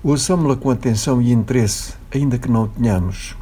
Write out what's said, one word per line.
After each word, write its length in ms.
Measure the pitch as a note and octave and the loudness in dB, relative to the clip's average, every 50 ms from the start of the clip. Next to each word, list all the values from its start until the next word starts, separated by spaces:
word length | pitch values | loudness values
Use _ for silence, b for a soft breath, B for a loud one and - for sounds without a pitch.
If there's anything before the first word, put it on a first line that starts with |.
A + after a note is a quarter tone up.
| - | 0
ouçamo-la 540 | C#3+ D3 C#3 - - F#3 F3 D#3 C#3 C3 | 0 0 0 2 0 0 2 2 2 0
com 120 | C3 - C3+ | 0 0 0
atenção 520 | B2 G#2+ - B2+ A2+ G#2+ - D3 B2+ B2 | 0 0 0 0 0 0 0 0 2 2
e 100 | A#2+ A#2+ | 4 4
interesse, 640 | A#2+ A#2 G#2 - B2 B2+ A2 G2+ - - - - - - - - - | 4 2 2 2 0 2 2 0 -2 -4 -8 -12 -14 -18 -14 -6 -4
ainda 240 | C3+ D3 C#3 B2 | -2 0 0 0
que 140 | A#2+ - B2+ | -2 0 0
não 120 | A#2 A2+ A2+ | 2 2 0
o 40 | |
tenhamos, 720 | A2 - - A#2 A2 G2 F#2 F2+ F2+ F#2 - - - - - | -2 -2 0 0 2 2 2 0 -2 -4 -6 -10 -12 -14 -16